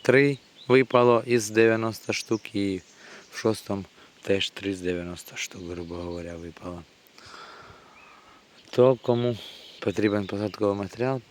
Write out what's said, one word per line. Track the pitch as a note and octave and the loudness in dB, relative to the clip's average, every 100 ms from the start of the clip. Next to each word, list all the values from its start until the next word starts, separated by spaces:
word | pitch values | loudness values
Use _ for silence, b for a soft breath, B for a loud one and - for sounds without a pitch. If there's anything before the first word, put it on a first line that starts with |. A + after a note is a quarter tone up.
три | - C3 C#3+ C#3 _ _ - | 6 4 4 0 _ _ 4
випало | B2+ B2+ B2+ A#2+ A#2 | 4 6 4 6 4
із | A#2+ A#2+ G#2+ | 2 -2 2
дев'яноста | G#2+ A2+ A2+ A2+ G#2 - | 4 4 4 -2 -6 -6
штук | G#2+ - A2 - | -8 -4 -6 -4
і | G2+ G2 F#2 _ B B B B | -4 -2 -4 _ B B B B
в | - | -4
шостому | A2 G#2+ - G2 F#2 b b _ | -2 -2 -6 -8 -8 b b _
теж | - G2 - | -4 -2 -2
три | - G2 | -6 -8
з | F#2 | -4
дев'яноста | F2+ F2 F2 F2 - | -4 -6 -8 -12 -14
штук, | - - G2 F2 | -12 -12 -12 -12
грубо | F2 E2+ | -10 -10
говоря, | F2 F2 F2 E2+ | -10 -10 -10 -10
випало. | E2+ E2+ - F2 F2 E2 _ _ B B B B B B B B B B B B B B _ - | -12 -14 -14 -14 -14 -18 _ _ B B B B B B B B B B B B B B _ -4
То, | - B2+ | 4 6
кому | B2 - A#2 B2 A2 B B B B | 4 0 0 0 -4 B B B B
потрібен | A2 G2 G#2 G#2 F#2+ | -4 0 0 0 -4
посадковий | G2+ G#2+ - G#2 | -4 -6 -2 -2
матеріал | G2+ G2+ - B2 C3 _ | -2 -6 -4 -4 -4 _